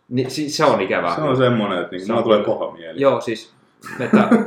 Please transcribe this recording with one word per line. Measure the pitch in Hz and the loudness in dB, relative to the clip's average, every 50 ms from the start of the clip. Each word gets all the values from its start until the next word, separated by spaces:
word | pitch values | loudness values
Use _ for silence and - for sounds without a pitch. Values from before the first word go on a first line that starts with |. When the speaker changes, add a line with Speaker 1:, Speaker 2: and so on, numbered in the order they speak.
| _ - | _ -6
Speaker 1:
Ni-, | 123 127 131 127 | -4 -4 -4 -4
si-, | - - 151 139 | -4 -6 -6 -6
se | - - 160 | -2 2 2
on | 139 117 107 | 2 2 2
ikävää. | 95 95 107 92 85 85 85 | 0 0 -2 -2 0 -2 -2
Speaker 2:
Se | 156 | -2
on | 156 147 131 | -2 0 0
semmonen, | 127 131 123 120 113 104 98 92 87 87 | 2 2 2 2 0 0 -2 -2 -4 -6
että | - | -6
niinku, | 95 92 92 | -8 -8 -6
Speaker 1:
Se | 101 113 | -4 -2
on | 117 | 0
Speaker 2:
mulla | - | 2
tulee | 117 110 104 101 | 4 2 2 2
Speaker 1:
kyllä. | 110 104 90 | 0 -4 -4
Speaker 2:
paha | 85 80 80 | -4 -8 -10
mieli. | 85 82 82 80 85 | -12 -16 -12 -6 0
Speaker 1:
Joo, | 139 139 123 117 | 2 2 2 2
siis, | - - 113 107 - - _ _ _ _ _ _ - - - - | 0 -4 -8 -8 -10 -14 _ _ _ _ _ _ -18 -14 -10 -8
että | 123 117 - - - - 247 214 226 | -2 2 4 4 4 4 4 2 2